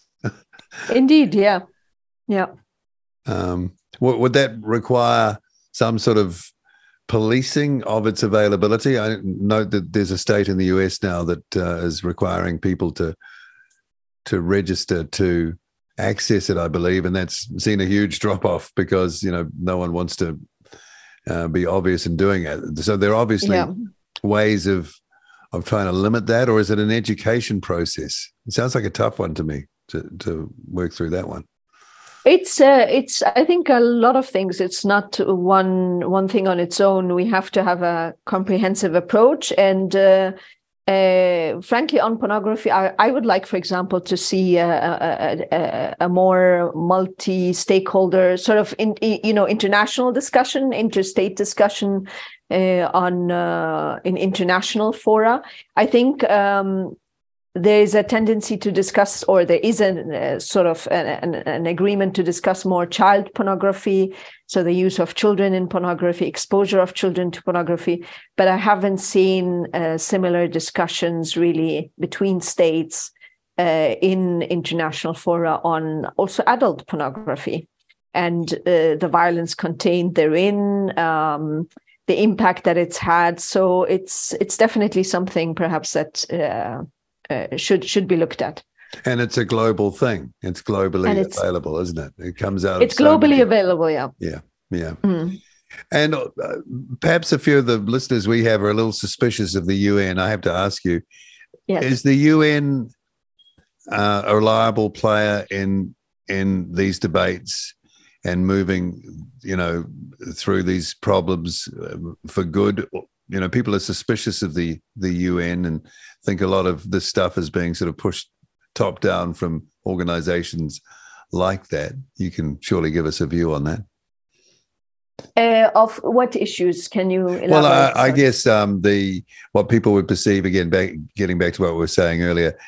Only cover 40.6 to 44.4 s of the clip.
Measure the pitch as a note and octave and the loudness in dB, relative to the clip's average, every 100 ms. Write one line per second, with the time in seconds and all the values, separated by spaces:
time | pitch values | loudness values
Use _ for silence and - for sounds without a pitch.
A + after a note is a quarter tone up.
40.6 | _ _ - F#3+ F#3+ F#3 F3+ F3 D#3+ D#3 | _ _ 0 2 4 4 4 2 -2 -4
41.6 | - C#3+ D#4+ C#4+ A3 A3+ A3+ G#3+ G3+ A3 | -2 0 2 0 0 -2 -2 -2 -2 -2
42.6 | - F#3+ F#3+ F#3+ A3 B3+ A3+ F#3 - F#3 | 0 0 0 0 -2 0 0 -2 -2 -8
43.6 | F3+ F3+ F#3 F#3 F3+ F3 - F#3+ | -4 -6 -4 -4 -4 -6 -2 0